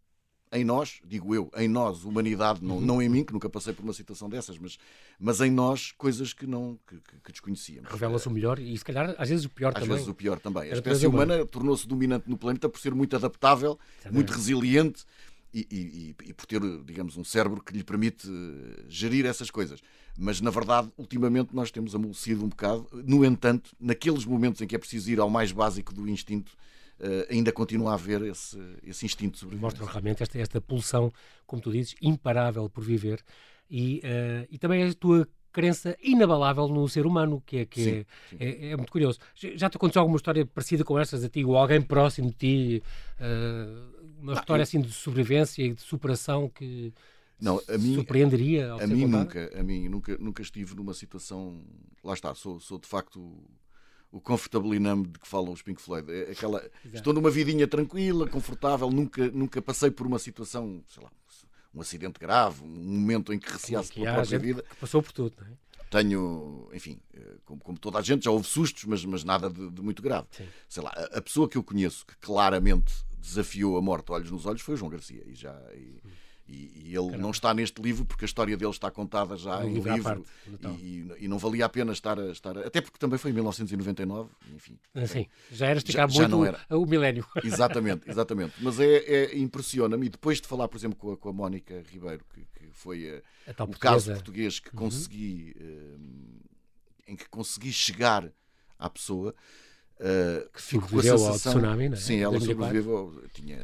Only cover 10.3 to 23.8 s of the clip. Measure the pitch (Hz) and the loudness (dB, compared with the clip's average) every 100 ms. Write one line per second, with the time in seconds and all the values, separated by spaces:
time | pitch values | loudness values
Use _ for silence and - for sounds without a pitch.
10.3 | 87 104 90 76 117 123 139 151 127 147 | -2 -4 -6 -4 -4 2 4 6 6 4
11.3 | 170 147 127 135 135 110 131 127 123 - | 2 0 -2 0 0 0 0 2 0 -2
12.3 | 120 - 175 - - 139 127 139 123 117 | -4 -2 0 -2 -2 -4 0 0 0 -2
13.3 | - 135 139 147 147 - - 101 123 135 | 4 6 8 4 -2 -8 -18 -2 2 2
14.3 | - 107 131 123 143 160 - - - - | 2 2 2 6 6 6 0 -16 -20 -20
15.3 | - - 113 - 101 87 82 80 - - | -20 -12 -10 -8 -6 -8 -10 -14 -14 -18
16.3 | - - 107 98 80 69 85 85 80 85 | -18 -6 -2 -2 -6 -10 -8 -8 -8 -4
17.3 | 113 104 101 - 101 90 107 113 - 95 | 2 2 0 -8 -10 -4 0 0 0 -10
18.3 | 90 87 69 62 - 62 82 113 135 123 | -10 -10 -12 -16 -18 -14 -6 0 2 0
19.3 | 117 117 110 82 69 - _ - - 98 | -2 -6 -6 -6 -6 -20 _ -16 -8 -4
20.3 | 92 113 101 110 120 113 - 123 123 123 | -2 0 0 2 2 2 -6 -8 0 2
21.3 | 127 127 127 113 113 113 107 107 95 113 | 2 0 -2 -6 -6 -6 -4 -4 -6 -4
22.3 | 107 107 - 101 113 - 120 131 143 131 | -2 -2 -2 -2 -2 -4 -8 2 6 6
23.3 | 123 120 120 - - | 6 4 2 -2 -8